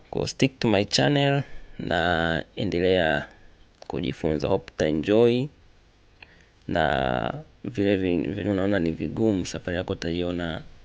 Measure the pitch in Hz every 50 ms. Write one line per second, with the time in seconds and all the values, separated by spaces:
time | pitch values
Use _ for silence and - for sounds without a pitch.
0 | - - - - - - - - 143 131 - - - 117 104 95 104 - - -
1 | 135 143 147 143 143 139 139 139 139 - - - - - - - - - 85 87
2 | 82 87 85 80 82 82 82 73 - - - - 117 95 - 85 92 92 92 92
3 | 82 78 73 73 - - - - - - - - - - _ _ - - - 73
4 | 85 67 - - - 80 78 73 69 76 95 95 - - - - 87 78 76 80
5 | 71 95 104 113 120 120 120 123 135 156 - - - - - - - _ _ _
6 | _ - - - - - - - - _ _ _ - - - 82 78 69 71 67
7 | 67 65 62 60 57 - - 151 156 - - - - - 120 104 98 101 104 95
8 | 92 92 87 82 65 71 101 101 90 104 101 95 95 98 104 98 82 82 80 80
9 | 85 78 - - 113 110 101 92 85 - - 82 - 92 87 87 92 - 95 -
10 | - 82 82 87 87 87 87 87 87 82 78 - - - - -